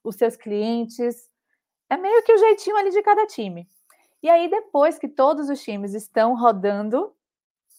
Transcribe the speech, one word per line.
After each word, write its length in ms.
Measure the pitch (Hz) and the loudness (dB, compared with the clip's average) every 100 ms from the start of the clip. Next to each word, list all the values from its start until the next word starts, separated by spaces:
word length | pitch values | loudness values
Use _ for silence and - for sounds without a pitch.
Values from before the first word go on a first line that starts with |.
os 120 | 226 - | -14 -2
seus 200 | 226 226 | -2 -2
clientes. 920 | 220 208 220 233 233 240 240 233 _ _ _ _ _ _ - | -8 -6 -4 -4 -6 -6 -6 -8 _ _ _ _ _ _ -8
É 80 | 381 | -6
meio 260 | 381 453 | 0 2
que 100 | 440 | 4
o 40 | 440 | 6
jeitinho 380 | 440 415 - 415 | 6 2 0 -2
ali 120 | 392 | 0
de 100 | 392 | 0
cada 240 | 415 415 427 | 2 2 0
time. 400 | - 202 170 175 _ _ _ _ _ | -4 -10 -10 -16 _ _ _ _ _
E 60 | 302 | 2
aí, 200 | 339 339 | 2 2
depois 480 | 403 427 285 302 - | -4 -2 0 2 0
que 100 | - | -6
todos 420 | - 269 302 285 | 0 2 0 -4
os 120 | 277 | -8
times 320 | - 202 202 | -8 -10 -10
estão 420 | 208 - 226 226 240 | -12 -6 0 0 2
rodando, 800 | 233 196 202 202 214 254 415 _ _ _ _ _ _ | 2 2 -2 -4 -4 -4 -4 _ _ _ _ _ _